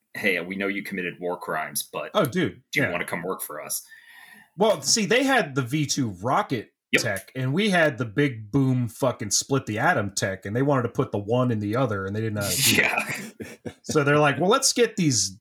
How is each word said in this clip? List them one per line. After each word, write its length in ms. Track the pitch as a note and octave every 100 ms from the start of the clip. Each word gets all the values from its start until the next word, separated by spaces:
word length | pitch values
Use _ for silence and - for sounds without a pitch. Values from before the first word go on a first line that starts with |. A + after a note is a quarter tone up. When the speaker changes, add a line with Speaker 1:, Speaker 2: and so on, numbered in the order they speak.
| _ -
Speaker 1:
"Hey, 240 | G#2+ F2
we 140 | E2+ F#2+
know 120 | G2
you 160 | G2+
committed 360 | - F#2+ F2 -
war 180 | F2 F2+
crimes, 460 | - D#2+ D2+ D2
but 280 | - - D2+
Speaker 2:
Oh, 120 | G#3 D3+
dude, 360 | F3 C3+ - _
Speaker 1:
do 80 | -
you 40 | A#2
Speaker 2:
yeah. 60 |
Speaker 1:
wanna 140 | F2 E2+
come 180 | F#2
work 180 | F2 F#2+
for 200 | - D2+
us?" 180 | C#2+ - - - - - - - - -
Speaker 2:
Well, 240 | G#3+ F3+
see, 240 | B2+ A#3 F#3+
they 180 | A#3+
had 320 | C#4 C4 E3 C3
the 60 |
V 240 | A#2+ D3+ C#3+
two 240 | - A#2+ F2+
rocket 500 | A2 E3 G#3 A#2+ - _ _
Speaker 1:
Yep. 120 | -
Speaker 2:
tech, 280 | A2+ G2 - C3
and 180 | C3
we 160 | D3 G#3+
had 300 | F3+ D#3 A#2+
the 60 | A#2+
big 460 | G2+ C#3+ A#2 G#2
boom 360 | C#3 C3 B2+ A#2+
fucking 400 | - C3+ A#2 G#2+
split 380 | - - C3+ -
the 100 | G#2+
atom 320 | D3 D#3+ G2+ -
tech, 300 | G#2 F#2+ G2
and 80 | A2+
they 80 |
wanted 180 | C#3 C3+
to 60 | A#2
put 220 | - C3
the 80 | G#2
one 320 | G2+ B2 B2+
in 80 | A2
the 160 | G#2 A#2
other, 300 | C3 G2+ F#2+
and 80 | G#2
they 40 |
didn't 120 | A2 G#2
know 60 |
how 80 | G2+
to 120 | F#2
do 140 | - G#2+
Speaker 1:
<laughs> 0 |
Yeah. 380 | - - - - - -
Speaker 2:
it. 360 | - - - -
So 200 | - D#3
they're 160 | C#3 D3
like, 200 | D3 C3+
"Well, 100 | F3+
let's 240 | B3+ -
get 220 | - A#3 -
these, 400 | D#3+ A#2 G2 F#2+